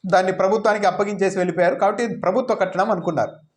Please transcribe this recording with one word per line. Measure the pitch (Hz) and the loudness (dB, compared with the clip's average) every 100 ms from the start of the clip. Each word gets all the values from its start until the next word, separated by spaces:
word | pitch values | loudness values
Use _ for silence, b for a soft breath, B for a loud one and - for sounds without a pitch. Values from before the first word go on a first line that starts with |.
| 185 | 4
దాన్ని | 185 185 | 2 2
ప్రభుత్వానికి | 185 190 220 214 208 202 | 0 2 2 2 2 0
అప్పగించేసి | 190 202 202 190 190 | 0 -4 0 -2 0
వెళ్ళిపోయారు | 180 175 175 | -2 2 0
కాబట్టి | - 196 214 | 2 0 0
ఇది | 233 180 | -4 -2
ప్రభుత్వ | 175 226 254 | 0 0 0
కట్టడం | 214 190 170 214 | -2 -2 -2 -2
అనుకున్నారు. | 185 160 147 101 - _ | 0 -2 -2 -4 -6 _